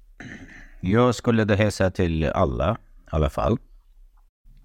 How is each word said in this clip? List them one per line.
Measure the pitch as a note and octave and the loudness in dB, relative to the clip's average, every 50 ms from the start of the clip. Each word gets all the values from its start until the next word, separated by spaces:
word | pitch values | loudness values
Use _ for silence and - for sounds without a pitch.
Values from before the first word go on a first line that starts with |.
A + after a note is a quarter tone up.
| - - - - - - - - - - - - - - - - | -20 -20 -20 -20 -18 -18 -18 -18 -20 -20 -20 -20 -20 -20 -16 -8
Jag | - F#2 G2+ A#2 B2 B2 A2+ | -4 0 2 4 4 4 2
skulle | - - B2 A#2 A2+ A2 | 0 0 0 2 2 2
då | G2+ G#2+ | 2 2
hälsa | G2 G#2+ G#2 - - G2 F#2 | 2 2 0 2 0 0 0
till | - - F#2 E2+ E2 D#2+ D#2 | 0 0 0 0 0 0 -2
alla, | D2 - - F#2+ D2+ B1 A#1 C2+ F2 A2+ | 0 0 0 0 0 0 -2 -2 -2 -2
i | - - - - - _ - | -4 -8 -16 -20 -20 _ -6
alla | - D#2+ D2+ C#2+ | -2 -2 -2 -2
fall. | - - G#2+ D2+ A2 - - _ - - _ _ _ - - - _ _ _ _ _ _ _ - - - _ | -2 -2 -2 -2 -2 -4 -6 _ -20 -20 _ _ _ -20 -20 -20 _ _ _ _ _ _ _ -20 -20 -20 _